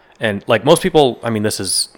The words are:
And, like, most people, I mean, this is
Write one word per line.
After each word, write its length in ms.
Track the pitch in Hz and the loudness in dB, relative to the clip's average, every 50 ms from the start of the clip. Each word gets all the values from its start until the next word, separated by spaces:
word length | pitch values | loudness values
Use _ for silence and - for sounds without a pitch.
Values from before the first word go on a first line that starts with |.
| _ _ _ - | _ _ _ -6
And, 240 | - 113 101 101 - | -4 -4 -4 -4 -2
like, 180 | - 120 107 92 | 0 0 0 2
most 160 | 139 170 160 | 2 2 2
people, 380 | - 185 - 156 147 127 113 - - | 2 2 2 4 4 2 0 -2 -6
I 40 | 117 | -4
mean, 140 | 113 107 104 | -4 -2 -2
this 160 | 107 101 - | -2 -4 -4
is 300 | 101 90 - - - - - | -6 -4 -4 -4 -6 -6 -10